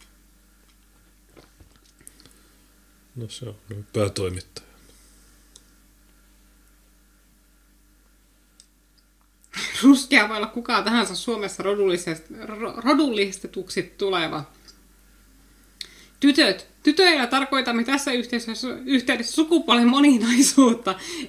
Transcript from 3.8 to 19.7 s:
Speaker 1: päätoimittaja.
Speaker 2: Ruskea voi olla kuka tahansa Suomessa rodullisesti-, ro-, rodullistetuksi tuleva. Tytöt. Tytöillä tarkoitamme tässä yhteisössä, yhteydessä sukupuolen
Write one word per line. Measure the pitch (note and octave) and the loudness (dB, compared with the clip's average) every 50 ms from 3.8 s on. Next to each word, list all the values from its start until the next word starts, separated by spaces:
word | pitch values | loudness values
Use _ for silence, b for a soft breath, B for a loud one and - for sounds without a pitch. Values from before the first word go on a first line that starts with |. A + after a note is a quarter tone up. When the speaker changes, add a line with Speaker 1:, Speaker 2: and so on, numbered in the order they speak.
| G2+ - - | -12 -6 -2
Speaker 1:
päätoimittaja. | A2 G2+ F#2+ - - F#2+ F2+ F2+ F2+ - _ _ - b b b b b b b b b b b b b b b b _ _ - - _ _ _ _ _ _ _ _ _ _ _ _ _ _ _ _ _ _ _ _ _ _ _ _ _ _ _ _ _ _ _ _ _ _ _ _ _ _ _ _ _ _ _ _ _ _ _ _ _ _ _ _ _ _ _ _ _ _ _ _ _ _ _ _ _ _ _ _ _ _ _ _ _ _ _ _ _ _ - - - - - - A3+ | -2 -2 -2 -2 -4 -6 -6 -6 -10 -14 _ _ -20 b b b b b b b b b b b b b b b b _ _ -20 -20 _ _ _ _ _ _ _ _ _ _ _ _ _ _ _ _ _ _ _ _ _ _ _ _ _ _ _ _ _ _ _ _ _ _ _ _ _ _ _ _ _ _ _ _ _ _ _ _ _ _ _ _ _ _ _ _ _ _ _ _ _ _ _ _ _ _ _ _ _ _ _ _ _ _ _ _ _ _ -12 -10 -8 -8 -4 4 6
Speaker 2:
Ruskea | C4+ C#4 B3 - - C#4+ A3+ G#3 G#3+ | 6 6 6 4 2 2 2 2 2
voi | A3 | -2
olla | G#3+ G#3+ | -6 -6
kuka | G#3+ - A#3+ A#3+ - A#3 G3+ | -6 -8 -8 -4 -2 -2 -2
tahansa | F#3 G#3+ A#3 A#3 G3+ F#3+ F#3 | 0 0 0 0 0 -2 -4
Suomessa | - - A#3+ A3+ G#3+ G3+ F#3+ - - F#3+ | -6 -6 -6 -6 -4 -6 -8 -8 -6 -4
rodullisesti-, | G3 G3+ G#3 G3 F#3+ F3 F3 F3 F3 D#3+ D#3+ - - - A3 A3 | -2 0 0 0 0 0 0 -2 -6 -8 -8 -10 -16 -18 -16 -16
ro-, | A3 G#3+ G#3 A3+ - - - | -14 -12 -10 -10 -10 -8 -4
rodullistetuksi | - C4 D4+ C#4 D#4 C4 A3+ G#3 G3+ G3 F#3+ - - F3+ - G3 F3 - - F#3+ F3 - - | 0 2 2 2 2 2 0 -2 -2 -4 -4 -10 -14 -12 -12 -12 -12 -8 -6 -6 -6 -6 -8
tuleva. | - G3+ G3 F#3+ E3+ D#3+ D#3+ D#3+ D3+ C#3 - _ _ _ - - _ _ _ _ _ _ _ _ _ _ _ _ _ _ _ _ _ _ _ _ B B B B B B B B _ | -6 -4 -2 -2 -2 -2 -4 -6 -8 -10 -12 _ _ _ -20 -20 _ _ _ _ _ _ _ _ _ _ _ _ _ _ _ _ _ _ _ _ B B B B B B B B _
Tytöt. | - C#4+ C#4 D#4+ C#4 G3+ - - - - _ _ - | 2 4 4 4 2 2 0 -2 -8 -18 _ _ 0
Tytöillä | D4 D4+ F4+ F#4+ F4 D#4+ C#4 A#3+ | 0 2 4 4 4 4 2 2
tarkoitamme | A#3+ B3+ C4+ C4+ C4 C4+ B3+ B3 B3 A#3 A#3 A#3 | 0 0 -2 -2 0 -2 -2 -2 0 -2 -2 -2
tässä | C4 C#4 C#4 - C#4 | 0 -2 -2 -2 -2
yhteisössä, | B3 B3 A#3 - B3 A#3 - A3+ A3 A3 B3+ B3 - - B3+ | -4 -4 -4 -4 -6 -6 -6 -8 -8 -8 -8 -8 -8 -8 -2
yhteydessä | C4 C#4 A#3+ A#3+ C#4 B3+ A3+ A#3 - - | 0 0 0 0 0 -2 -2 -4 -2 -2
sukupuolen | D#4+ D#4 D#4+ E4+ D4+ - - | -2 0 2 0 0 2 2